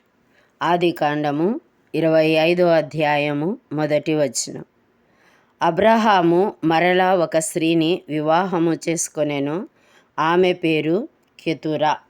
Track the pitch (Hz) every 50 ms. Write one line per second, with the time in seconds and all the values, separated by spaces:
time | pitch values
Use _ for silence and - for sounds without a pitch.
0 | _ _ _ _ _ _ _ _ _ _ _ _ 143 160 175 175 185 170 - -
1 | 156 147 147 151 151 147 143 151 165 202 247 330 - _ _ _ _ _ - 156
2 | 165 160 160 160 156 156 160 156 156 170 175 180 180 170 165 160 151 139 143 160
3 | 151 147 147 147 147 147 147 147 151 185 240 - _ _ 139 151 151 147 151 147
4 | 147 160 156 151 143 131 - - - - 139 143 - - _ _ _ _ _ _
5 | _ _ _ _ _ _ _ _ _ _ _ _ 151 170 165 180 202 220 226 226
6 | 214 226 202 185 170 170 170 180 202 214 - _ 151 160 165 165 170 180 180 185
7 | 185 185 196 180 160 156 - 160 165 - - 170 160 165 170 165 156 160 180 -
8 | - - 147 151 151 156 160 175 196 185 190 170 170 165 160 - - 170 160 165
9 | - - - 156 147 147 147 139 139 143 156 185 269 - _ _ _ _ _ _
10 | _ _ _ 139 151 160 175 180 185 180 175 180 - 165 160 156 147 156 170 214
11 | 285 - _ _ _ _ _ - - 165 156 - - 156 151 147 151 151 143 -
12 | -